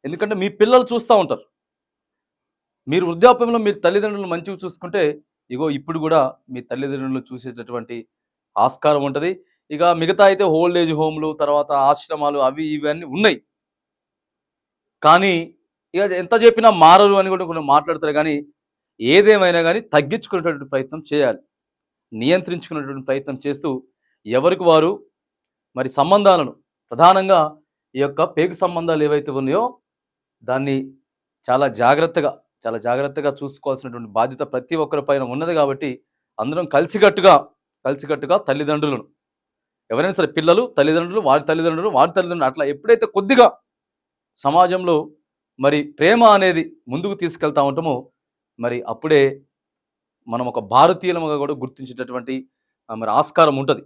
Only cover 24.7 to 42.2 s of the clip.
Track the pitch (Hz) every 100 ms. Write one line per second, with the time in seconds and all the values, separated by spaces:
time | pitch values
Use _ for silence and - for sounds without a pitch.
24.7 | 160 160 208 _ _ _ _ _ _ _
25.7 | 127 131 143 147 202 202 180 127 - _
26.7 | _ _ 120 170 190 190 180 151 151 _
27.7 | _ _ 131 143 143 170 - 175 175 180
28.7 | 170 170 156 151 147 147 135 135 175 240
29.7 | - _ _ _ _ _ _ 113 131 139
30.7 | 135 135 _ _ _ _ _ - 127 139
31.7 | 110 120 147 165 165 143 - _ _ 117
32.7 | 113 117 127 139 139 143 139 143 - 143
33.7 | 131 131 120 113 104 123 131 143 107 -
34.7 | 165 151 147 135 139 123 131 165 160 143
35.7 | 139 143 123 _ _ _ - 117 160 170
36.7 | 143 165 208 202 196 185 160 - _ _
37.7 | _ 131 139 143 143 139 180 - 139 147
38.7 | 151 151 123 - _ _ _ _ _ _
39.7 | _ _ 113 175 185 165 - 156 190 247
40.7 | - 147 160 175 202 151 143 147 160 165
41.7 | 160 208 131 165 185